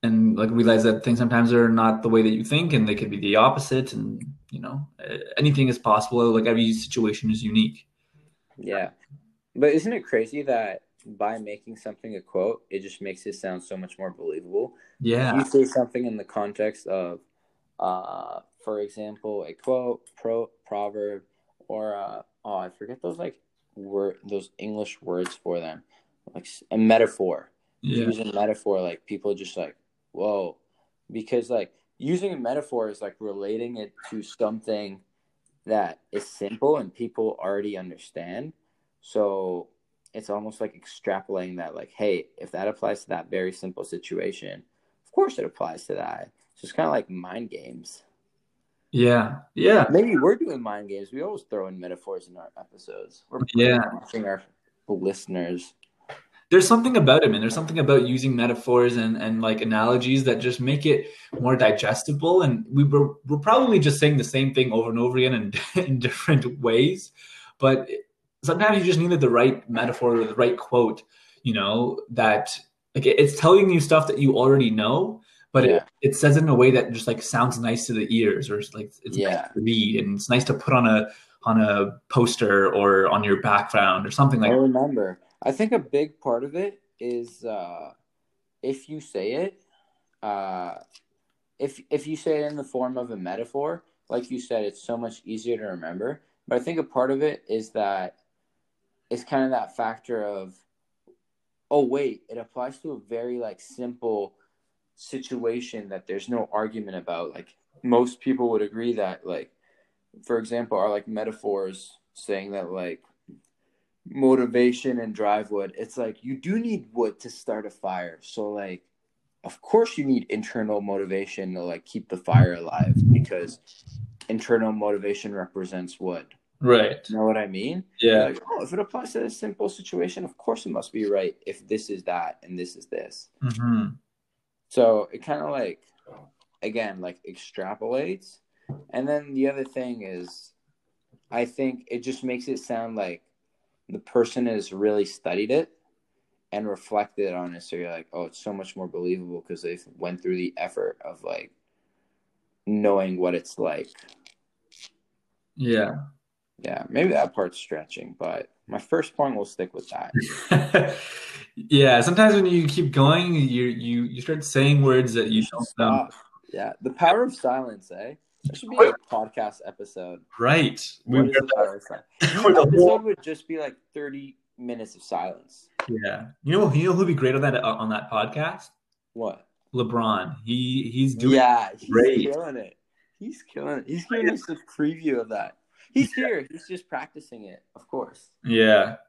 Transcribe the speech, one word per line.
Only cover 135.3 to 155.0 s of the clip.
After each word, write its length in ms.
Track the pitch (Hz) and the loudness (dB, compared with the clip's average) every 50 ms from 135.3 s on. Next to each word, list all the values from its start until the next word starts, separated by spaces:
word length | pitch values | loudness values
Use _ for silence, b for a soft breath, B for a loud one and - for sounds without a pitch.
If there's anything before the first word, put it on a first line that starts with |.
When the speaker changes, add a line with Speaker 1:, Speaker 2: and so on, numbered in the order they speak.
| 147 151 156 151 | -8 -6 -6 -6
Speaker 2:
like, 300 | 143 139 117 92 - _ _ _ _ _ _ - - - - _ _ _ _ _ _ _ | -6 -6 -6 -6 -8 _ _ _ _ _ _ -20 -20 -20 -20 _ _ _ _ _ _ _
again, 400 | - 107 110 117 110 104 98 92 | -10 -8 -6 -6 -6 -6 -8 -10
like, 180 | 90 90 87 _ _ - | -12 -14 -14 _ _ -20
extrapolates. 1080 | 90 - - - _ - 92 95 104 - 110 117 123 131 147 175 190 190 _ - - _ _ _ B B B B 139 B B B | -20 -20 -20 -16 _ -10 -10 -10 -10 -8 -8 -6 -4 -4 -4 -6 -8 -10 _ -20 -20 _ _ _ B B B B -16 B B B
And 140 | - 123 131 | -8 -6 -4
then 280 | 143 147 147 147 143 139 | -2 -4 -4 -4 -6 -2
the 160 | 135 135 139 | 0 0 0
other 160 | 139 139 131 | 0 -4 -8
thing 380 | 131 _ 135 127 123 120 113 104 | -8 _ -10 -8 -8 -10 -10 -12
is, 500 | 95 92 90 90 87 - - - _ _ _ _ _ _ _ _ _ _ _ _ _ _ _ _ _ | -12 -12 -12 -12 -14 -16 -20 -20 _ _ _ _ _ _ _ _ _ _ _ _ _ _ _ _ _
I 140 | 110 117 120 | -4 -4 -4
think 420 | 120 - - 135 131 127 123 - - | -4 -4 -4 -4 -4 -4 -6 -12 -10
it 80 | 117 120 | -10 -8
just 240 | 123 131 131 - - | -6 -8 -8 -6 -6
makes 240 | 127 123 123 123 143 | -6 -6 -6 -6 -8
it 120 | 135 127 | -8 -8
sound 360 | - - 123 113 113 113 113 | -6 -8 -8 -6 -6 -8 -6
like 280 | 110 98 90 87 - _ _ _ _ _ _ _ _ _ _ _ _ _ - | -6 -6 -6 -8 -12 _ _ _ _ _ _ _ _ _ _ _ _ _ -14
the 100 | - 110 | -14 -14
person 460 | _ - - 123 117 117 - 127 123 | _ 0 2 2 2 2 0 -2 -2
has 260 | 120 113 104 95 - | -2 -2 -4 -6 -8
really 320 | 95 95 104 107 104 104 101 | -6 -2 0 2 2 2 0
studied 480 | 95 - - _ - 87 98 104 107 | -2 -4 -10 _ -4 -4 -2 -2 0
it 180 | 131 156 165 - _ _ _ _ _ _ _ _ _ _ _ _ _ _ _ _ - | 0 -2 -2 -4 _ _ _ _ _ _ _ _ _ _ _ _ _ _ _ _ -10
and 120 | 104 107 | -8 -6
reflected 680 | 107 101 90 - - 110 104 104 - _ - 101 95 90 | -8 -8 -10 -10 -4 -4 -4 -4 -4 _ -6 -6 -4 -4
on 220 | 90 90 87 85 | -6 -8 -10 -12
it. 80 | 85 - | -16 -16
So 120 | - - | -12 -12
you're 160 | 85 87 87 | -10 -10 -10
like, 160 | 85 82 80 _ - | -10 -12 -14 _ -12
"Oh, 100 | 85 87 | -10 -10
it's 160 | 80 - - | -10 -12 -14
so 140 | - 107 101 | -12 -12 -10
much 240 | 98 95 95 - 101 | -10 -12 -14 -12 -14
more 100 | 92 90 | -14 -10
believable 540 | - 90 87 90 92 92 90 87 87 85 | -10 -6 -4 -4 -4 -4 -6 -12 -14 -14
'cause 200 | - _ - 82 | -12 _ -14 -12
they've 240 | 82 85 87 87 - - - 85 | -10 -12 -12 -12 -16 -20 -14 -10
went 240 | 98 87 92 90 | -10 -10 -10 -8
through 160 | - 92 92 90 | -6 -4 -4 -4
the 160 | 90 90 - | -4 -6 -6
effort 420 | - 87 90 - - 95 92 - _ | -8 -8 -8 -6 -6 -6 -6 -6 _
of, 220 | - - - - - | -16 -18 -16 -14 -12
like, 280 | 50 50 50 - - _ _ _ _ _ _ _ _ _ _ _ _ _ _ _ _ _ _ _ _ _ _ _ | -10 -10 -10 -12 -16 _ _ _ _ _ _ _ _ _ _ _ _ _ _ _ _ _ _ _ _ _ _ _
knowing 520 | 101 107 107 104 104 98 98 95 95 92 90 | -4 -2 0 2 2 2 2 0 -2 -2 -2
what 180 | 90 90 87 | -2 -2 -2
it's 240 | 85 - - - - | -4 -6 -10 -8 -6
like." 300 | 107 82 76 71 - - _ - - - - _ _ - _ _ _ _ _ _ _ _ _ - - - _ _ | -4 -4 -4 -6 -10 -14 _ -20 -20 -20 -20 _ _ -20 _ _ _ _ _ _ _ _ _ -20 -20 -20 _ _